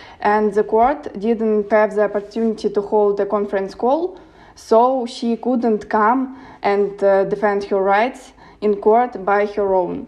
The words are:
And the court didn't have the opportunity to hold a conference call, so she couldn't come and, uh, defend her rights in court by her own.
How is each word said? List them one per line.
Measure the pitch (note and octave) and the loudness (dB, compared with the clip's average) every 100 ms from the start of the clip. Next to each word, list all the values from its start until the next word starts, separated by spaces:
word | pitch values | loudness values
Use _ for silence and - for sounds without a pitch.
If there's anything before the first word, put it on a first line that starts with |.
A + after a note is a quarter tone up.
| - - | -20 -4
And | G#3 G#3+ G#3+ | 0 2 2
the | G3+ | 0
court | G#3 A3 B3 D4 - G3+ | 0 2 2 0 -8 -6
didn't | G#3+ A3 A3 G#3+ G3+ | -2 0 0 0 2
have | A3 G#3+ G3+ | 2 2 0
the | |
opportunity | G3+ G#3 G3+ A3+ A3+ G#3+ G#3+ | -2 -2 -6 -4 -2 -2 -2
to | G3+ | -2
hold | G3+ G#3+ G#3 G3+ | 0 2 2 0
a | G3 | -2
conference | G#3 G3+ G3 G3 | -2 -2 -4 -6
call, | - A#3 D#4 F#4 - - - - | -4 0 0 -2 -8 -20 -20 -20
so | - - A3 B3 C4 | -20 2 4 4 2
she | A#3 - A#3 A3+ | -4 -6 -4 -2
couldn't | A#3+ B3+ A#3+ G#3+ - | -2 0 0 -2 -2
come | G#3+ G#3+ C4 B3+ - - - | 0 2 2 -2 -8 -20 -6
and, | G3+ G3+ G3 - | -2 0 -2 0
uh, | G3+ G3 | 2 2
defend | F#3+ G3+ G#3 G3+ | 2 0 0 -2
her | G3+ G3 | -2 0
rights | G3 G3 B3 - - - - - | 2 2 0 -4 -20 -20 -20 -4
in | G#3+ G3+ | -2 0
court | G#3+ A3+ B3 G3+ | 4 4 2 -4
by | F#3+ G3+ | -2 0
her | G#3 G#3 G3+ | 0 -2 0
own. | F#3+ F3 F3 | 0 0 -6